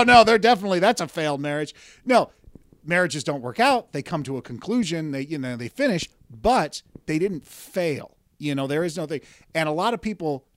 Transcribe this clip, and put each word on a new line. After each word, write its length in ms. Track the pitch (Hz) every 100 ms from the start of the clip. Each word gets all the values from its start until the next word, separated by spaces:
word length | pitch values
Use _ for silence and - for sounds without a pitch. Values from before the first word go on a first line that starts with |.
"Oh, 20 |
no, 220 | 240 240
they're 140 | 220 226
definitely, 420 | 220 220 202 180
that's 200 | 196 233
a 60 | 165
failed 340 | - 151 143
marriage." 320 | 147 147 151 - - -
No, 260 | - 240 151 _ - - _ _
marriages 380 | 151 175 175 147
don't 200 | 143 143
work 180 | 123 117
out. 320 | 262 247 -
They 100 | 143
come 220 | - 165
to 120 | 131 135
a 60 |
conclusion. 720 | - 117 - 247 175 165 156
They, 100 | 135
you 160 | 143 156
know, 160 | 127 120
they 120 | 120
finish, 400 | - 277 175 - _ -
but 540 | 113 202 247 156 - _ - -
they 140 | 156
didn't 260 | 196 160 -
fail. 680 | - - 190 170 135 - _ _ -
You 180 | 147 135
know, 100 | 135
there 160 | 147
is 140 | 175 156
no 100 | 151
thing. 140 | 147 - - _
And 140 | 165 156
a 40 |
lot 220 | 156 214
of 60 | 233
people 420 | 220 202 160 135 _